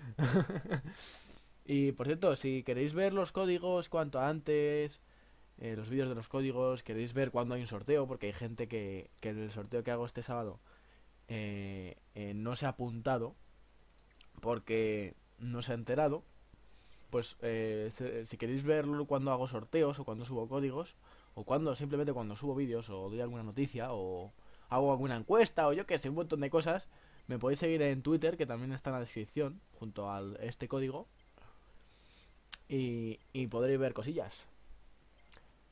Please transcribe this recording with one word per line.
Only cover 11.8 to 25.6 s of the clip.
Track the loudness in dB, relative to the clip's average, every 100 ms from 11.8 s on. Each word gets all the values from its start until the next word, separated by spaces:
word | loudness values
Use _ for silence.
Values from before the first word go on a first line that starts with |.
| -10 -12 -14
eh, | -10 -6
no | -4 -4
se | -2 -4
ha |
apuntado | -2 -6 -2 0 0 -2 -8 -20 -20 -20 -20 -20 -20 -20 -20 -20 -6
porque | -2 -2 0 2 2 0 -4 -10 -20 -10
no | -6 -4
se | -2
ha |
enterado. | -2 0 4 4 2 -6 -20 -20 -20 -20 -20 -20 -20 -4
Pues, | -2 -2 -4
eh, | -2 0 0 0 -2
se-, | -4 -4 -4
si | -6
queréis | -4 -2 2
verlo | 4 4 2 0
cuando | 0 2 2
hago | 2 0
sorteos | -4 0 4 4 2
o |
cuando | -4 -6
subo | -6 -4 -2
códigos, | 0 0 -2 -8 -14 -20 -20 -16
o | -8
cuando, | 0 2 2
simplemente | 0 0 2 2
cuando | 0 -4
subo | -4 -2
vídeos | 0 0 -2 -4
o | -6 -4
doy | -4
alguna | -4 -4
noticia | -4 -2 -2 -2 -4
o | -2 -2 -4 -6 -14 -20 -20 0
hago | 4 6
alguna | 4 2
encuesta | -2 6 6 6 6